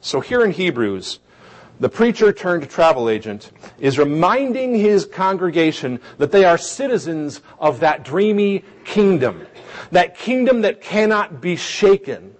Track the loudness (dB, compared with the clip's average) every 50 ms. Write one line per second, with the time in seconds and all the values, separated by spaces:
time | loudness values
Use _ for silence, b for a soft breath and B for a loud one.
0 | _ -4 -6 -6 -4 -2 0 0 2 0 0 0 -2 -2 0 0 -2 -2 -2 -6
1 | -8 -12 -14 -16 _ B B B B B B B B B B B -4 -4 0 0
2 | 0 0 2 2 2 2 2 0 -2 -2 -2 -2 -4 -8 -2 2 4 4 4 2
3 | 0 -2 -2 -2 -4 -8 -12 -12 -12 -18 _ B B B B B -2 -2 2 2
4 | 2 2 2 2 2 2 2 0 0 -2 -2 -4 -2 -2 0 2 2 4 2 2
5 | 0 -2 -6 -4 -2 -2 -2 0 -2 -2 0 2 2 2 0 -2 -6 -8 -8 -8
6 | B B B B -4 2 4 4 6 6 4 2 0 -8 -8 -6 -4 -2 -2 -2
7 | -4 -4 -8 -6 -8 -8 -10 -14 B B B B -2 -2 0 2 0 0 0 -2
8 | -6 -6 -2 0 0 2 2 2 0 0 0 -2 -6 -10 -20 -20 -16 -6 0 2
9 | 2 4 4 2 0 -2 -4 -6 -14 -20 -20 B B B B B B B 2 2
10 | 2 2 -2 -10 -6 -4 -2 0 2 2 2 2 2 -2 -2 -4 -10 -6 -2 0
11 | 2 2 2 0 -2 -4 -8 -10 -6 -4 -4 -4 -6 -10 -6 0 4 4 4 4
12 | 2 -8 -12 -12 -12 -20 -20 _